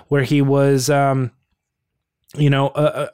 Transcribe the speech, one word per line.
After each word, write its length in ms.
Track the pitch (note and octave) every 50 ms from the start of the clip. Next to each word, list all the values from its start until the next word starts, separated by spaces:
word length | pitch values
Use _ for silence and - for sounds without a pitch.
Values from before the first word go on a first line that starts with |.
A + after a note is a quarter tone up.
| - -
where 160 | C#3+ C#3 C3
he 180 | A#2+ D3 C#3+
was, 480 | C#3 C3+ C#3 C#3 C#3 C#3 C#3 C3 B2 C#3+
um, 400 | C#3+ C#3 C#3 C#3 C3+ C3+ B2+ A#2 _ _ _ _ _ _ _ _ _ _ _ _ _ _ _ _ _ _ _ _ -
you 140 | C#3+ D3+ C#3
know, 200 | C#3 C3+ C#3 C3+
uh, 380 | - D3+ D3+ D3+ - C3 - -